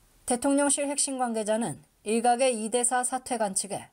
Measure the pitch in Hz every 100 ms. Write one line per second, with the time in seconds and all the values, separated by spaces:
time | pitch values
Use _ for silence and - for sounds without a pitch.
0 | _ _ - 240 277 277 285 285 285 285
1 | - 262 247 220 208 220 214 131 - _
2 | - 226 240 240 262 226 220 247 240 247
3 | 247 254 - 240 208 190 196 175 127